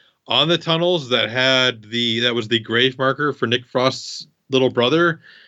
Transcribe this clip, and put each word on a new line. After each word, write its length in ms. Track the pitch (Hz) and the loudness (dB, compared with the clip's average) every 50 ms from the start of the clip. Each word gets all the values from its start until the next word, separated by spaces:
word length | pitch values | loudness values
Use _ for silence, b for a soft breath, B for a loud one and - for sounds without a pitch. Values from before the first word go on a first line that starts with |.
| b b b b b | b b b b b
on 220 | - 117 127 147 160 | -2 0 0 2 2
the 100 | 170 165 | 0 0
tunnels 500 | 165 165 165 165 170 175 180 165 131 117 | 0 -2 0 0 2 0 0 0 -2 -2
that 220 | 123 117 107 107 | 0 0 0 0
had 540 | 117 127 127 131 131 127 127 127 117 110 104 | 0 0 2 2 4 4 2 0 0 -4 -8
the, 360 | 104 113 120 120 117 113 117 | -8 -4 -2 -2 0 0 0
that 140 | 120 123 120 | 0 0 0
was 140 | 120 113 113 | -2 -2 0
the 100 | 120 117 | -2 -2
grave 400 | 110 - 113 117 127 131 131 131 | -2 -2 0 0 0 0 0 0
marker 340 | 131 135 135 143 147 147 | -2 -2 0 -2 -2 -4
for 140 | 135 - 127 | -2 -2 -2
Nick 180 | 113 120 123 123 | -2 -2 -4 -4
Frost's 640 | - - 127 127 131 127 - - - - - - - _ _ _ - | -4 -2 0 0 0 -2 -4 -8 -12 -14 -14 -16 -18 _ _ _ -2
little 180 | 131 131 131 127 | 0 2 2 2
brother 500 | 107 120 120 123 151 165 175 170 160 165 B B B B B | 2 2 2 2 2 2 2 0 0 -4 B B B B B